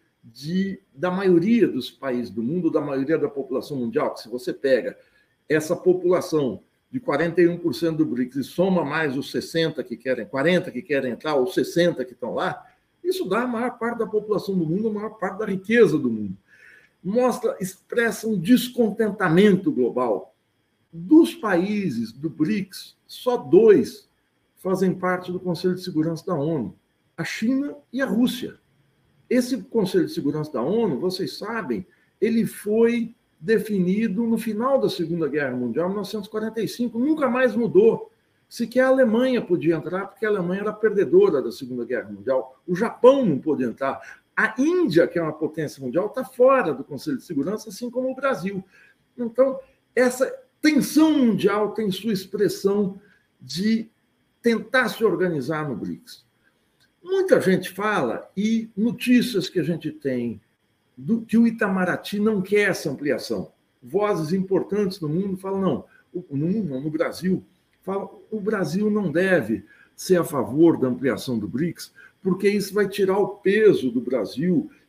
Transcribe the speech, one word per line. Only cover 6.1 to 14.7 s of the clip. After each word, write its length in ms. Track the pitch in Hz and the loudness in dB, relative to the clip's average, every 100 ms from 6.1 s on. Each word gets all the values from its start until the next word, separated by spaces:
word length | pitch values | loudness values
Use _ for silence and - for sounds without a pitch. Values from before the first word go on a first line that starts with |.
| 175 - 156 131 95 _ _ _ | 0 0 -2 -2 -4 _ _ _
de 80 | 127 | -8
quarenta 420 | - 143 170 170 | -2 0 0 4
e 60 | 170 | 2
um 100 | 170 | 2
por 160 | 165 | -4
cento 240 | - 165 156 | -2 -2 0
do 80 | 143 | -2
brics 300 | 120 123 139 | 0 -4 -4
e 80 | |
soma 420 | 123 - 190 180 139 | -6 0 0 2 0
mais 320 | 156 156 131 | -2 -2 -4
os 140 | - | -4
sessenta 520 | 131 - 165 160 135 | -6 -4 -2 -2 -4
que 140 | 123 113 | -8 -8
querem, 300 | 131 120 104 | -4 -4 -4
quarenta 420 | 135 147 180 - | -2 2 2 0
que 140 | 120 | -10
querem 300 | - 139 135 | -4 -2 -2
entrar, 200 | 113 156 | -6 -2
ou 140 | 143 127 | 0 0
sessenta 580 | 160 127 170 175 151 127 | 0 0 2 2 0 -8
que 80 | |
estão 220 | - 113 131 | -8 -8 -4
lá, 280 | 175 - - _ _ _ | -4 -6 -14 _ _ _
isso 240 | 349 381 262 | -6 -4 -2
dá 160 | 208 | -2
a 40 | 254 | -2
maior 320 | 226 240 233 | -2 -4 -4
parte 180 | 233 - | -6 -4
da 80 | 208 | -2
população 500 | 214 214 196 - 185 | -2 0 -4 0 -2
do 100 | |
mundo, 240 | 156 | 0